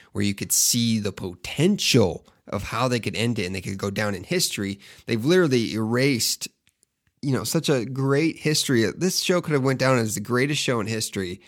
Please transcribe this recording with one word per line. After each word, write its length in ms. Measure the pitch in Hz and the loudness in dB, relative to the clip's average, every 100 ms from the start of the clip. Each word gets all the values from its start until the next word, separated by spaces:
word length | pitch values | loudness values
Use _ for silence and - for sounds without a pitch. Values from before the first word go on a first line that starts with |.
| - | -10
where 120 | 101 | -2
you 100 | 101 | -2
could 180 | 98 95 | -2 -2
see 460 | - - 120 117 113 | 0 2 2 2 2
the 140 | 101 | 0
potential 1120 | - 95 85 - - 175 208 - 127 95 73 - _ - | -6 -8 -10 -8 0 2 2 4 4 4 0 -12 _ -10
of 180 | 101 | -8
how 240 | 98 110 127 | -4 -2 0
they 120 | 123 | 0
could 160 | 104 95 | -2 -2
end 220 | 117 113 | -2 -2
it 80 | 90 | -4
and 80 | |
they 60 | 95 | -6
could 180 | 98 98 | -8 -6
go 120 | 101 | -4
down 240 | 101 107 | -2 -2
in 100 | 92 | -4
history. 540 | - 175 - - - 196 - - - | -4 -2 -2 -2 -4 -6 -12 -14 -4
They've 180 | 117 | -2
literally 480 | 131 185 165 127 98 | 2 4 4 2 0
erased, 760 | 101 110 120 139 120 - - - _ _ _ _ _ _ _ | -2 0 2 2 2 0 -4 -8 _ _ _ _ _ _ _
you 100 | 143 | -2
know, 120 | 123 | -2
such 240 | 110 165 160 | 0 -2 0
a 160 | 135 | 0
great 540 | 110 131 135 139 160 - | 0 -2 0 2 2 0
history. 460 | 156 151 - 123 107 - | -2 0 2 4 2 0
This 240 | 185 - | -2 0
show 200 | - 180 | 0 0
could 140 | 160 | 2
have 100 | 147 | 0
went 140 | 131 127 | 2 2
down 200 | 131 127 | 2 2
as 160 | 110 | 2
the 60 | 101 | -2
greatest 420 | 107 123 143 147 | -2 0 0 0
show 180 | - 120 | 0 0
in 60 | 104 | -2
history, 540 | 110 - 101 90 95 | -4 -4 -4 -4 -6